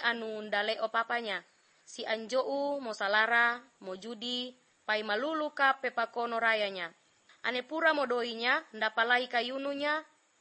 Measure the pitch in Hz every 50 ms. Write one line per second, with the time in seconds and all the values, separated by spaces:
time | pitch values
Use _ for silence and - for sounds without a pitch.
0 | - 240 233 233 220 220 214 214 214 208 208 202 208 220 226 226 226 214 - 226
1 | 233 - 240 240 233 208 190 175 - _ _ _ _ _ _ _ _ - - -
2 | - - 220 220 226 202 247 262 - - 277 277 285 285 285 285 262 226 208 -
3 | 208 196 208 214 220 226 233 233 240 240 240 247 254 - _ - 196 190 185 190
4 | 190 226 240 208 233 247 247 247 247 254 254 _ _ _ _ _ _ - 214 214
5 | 214 214 208 220 269 311 320 311 302 294 - - 277 269 262 - - 247 - 240
6 | 233 - - - 233 233 233 226 233 226 226 214 208 196 196 185 170 165 - _
7 | _ _ _ _ _ _ - _ - 226 247 247 247 - 302 320 330 320 311 294
8 | 269 240 247 240 233 240 226 226 233 247 277 311 - - - 214 220 214 - 233
9 | 226 240 247 247 254 254 254 240 233 247 262 269 277 285 285 277 285 294 302 311
10 | 311 _ _ _ _ _ _ _